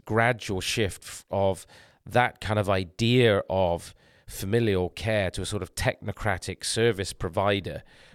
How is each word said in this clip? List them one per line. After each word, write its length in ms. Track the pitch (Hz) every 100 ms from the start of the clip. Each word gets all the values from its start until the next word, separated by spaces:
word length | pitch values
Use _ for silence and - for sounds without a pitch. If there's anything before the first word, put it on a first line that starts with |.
gradual 560 | - 110 117 120 - 95
shift 420 | - - 98 -
f-, 220 | - - -
of 340 | 98 98 92 - - - _ -
that 340 | 110 123 -
kind 200 | - 107
of 100 | 98
idea 720 | 95 87 - 117 127 117 98 -
of 440 | 95 90 85 - - _ _ -
familial 600 | - 95 113 113 92 90
care 380 | - 110 110 90
to 100 | -
a 40 | 90
sort 160 | 104
of 120 | 90
technocratic 920 | - 131 - - - 107 90 - 90
service 480 | - - 117 95 95
provider 720 | - 92 104 101 101 82 73 - - -